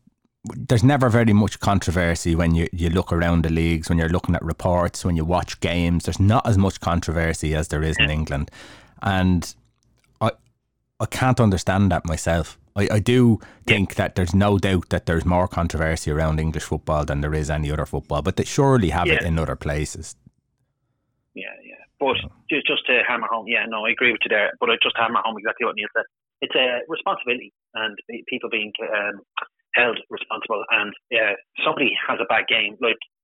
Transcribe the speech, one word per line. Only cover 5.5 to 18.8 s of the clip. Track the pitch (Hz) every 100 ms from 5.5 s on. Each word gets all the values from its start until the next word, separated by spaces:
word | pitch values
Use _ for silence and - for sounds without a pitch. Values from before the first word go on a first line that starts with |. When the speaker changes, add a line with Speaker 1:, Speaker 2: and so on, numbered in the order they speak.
| -
Speaker 1:
games. | 82 87 85 85 -
There's | -
not | 98 113 -
as | 98
much | 95 -
controversy | - 85 - 80 82 78 76
as | 78 76
there | 73
is | 78 78
in | 76
Speaker 2:
Yeah. | 78
Speaker 1:
England. | 78 71 73 - - - - _
And | 98 95 92 90 - - _ _ _ _ _ _
I, | 113 - _ _ _ _ _ _
I | 120
can't | - 131 123
understand | 113 90 - 98 95
that | 82 82
myself. | 80 - 85 76 - _ 101
I, | 101
I | 107
do | 101 127 120 107
Speaker 2:
Yeah. | - - - 104
Speaker 1:
think | 92 -
that | 92 -
there's | 87
no | 98 101 98
doubt | 98 92 -
that | 87 -
there's | 82 90
more | 90 90
controversy | - 85 80 80 80 -
around | 76 80 78
English | 80 76
football | - 78 - 76 73
than | 73
there | 76
is | 78 71
any | 78 71
other | 76 73
football, | 71 - 73
but | 76 -
they | -
surely | - 139 127